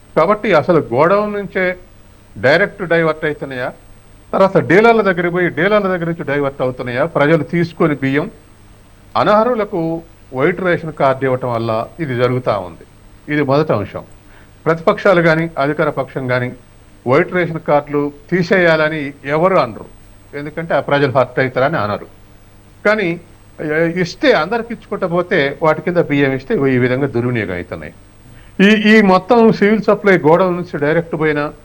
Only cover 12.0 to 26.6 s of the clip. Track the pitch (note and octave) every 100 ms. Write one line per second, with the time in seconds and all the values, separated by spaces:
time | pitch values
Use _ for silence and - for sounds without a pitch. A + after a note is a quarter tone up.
12 | D3 A#2+ B2+ B2+ B2+ G#2 F2+ D#2+ - -
13 | - - - D3 C3 C#3+ D#3 A#2+ G2+ F#2
14 | - - - - - - D#3 E3 G#3+ G#3
15 | G#3 F3+ E3 D#3+ E3 D3 C#3 D3+ D3+ C#3+
16 | C3 D3 C3 B2 B2 B2 - - - -
17 | A#2 C#3 F3 F3+ E3 D#3+ - D3 C#3+ C#3+
18 | C#3+ C#3+ - F3+ E3+ G3 F3 D#3 D#3 D#3
19 | C#3+ C#3 C3+ D3+ F#3 F3+ B2 G2+ - -
20 | - - - C#3+ D3 E3 E3 D3+ C3+ C#3+
21 | C#3+ C3 B2 - C3 B2+ C#3 D#3+ G#2 G2
22 | C#2 - - - - - - - G#3 G#3+
23 | F3+ E3+ - - - - D3+ D#3 E3+ F3
24 | F3 - D4+ G3 D#3+ A#3 A3+ A#3 - G3+
25 | F#3 E3+ F3 F#3 C#3 C#3+ D#3 D#3 - F3
26 | E3 C#3+ C#3 C3 - A3